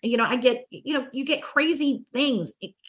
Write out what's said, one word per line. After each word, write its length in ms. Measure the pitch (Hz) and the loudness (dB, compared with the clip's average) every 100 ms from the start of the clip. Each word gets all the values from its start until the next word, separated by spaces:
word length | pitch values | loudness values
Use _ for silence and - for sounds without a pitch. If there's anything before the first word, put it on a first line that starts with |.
you 140 | 226 233 | -2 0
know, 80 | |
I 100 | 226 | 2
get, 320 | 247 247 240 - | 4 4 2 -4
you 220 | - 262 | -12 -4
know, 140 | 294 262 | -4 -4
you 120 | 262 | -6
get 200 | 277 302 | -2 -2
crazy 580 | - 285 311 302 285 226 - | -2 0 2 2 0 0 -4
things 400 | 240 285 226 160 - 190 _ | -2 0 0 -4 -10 -16 _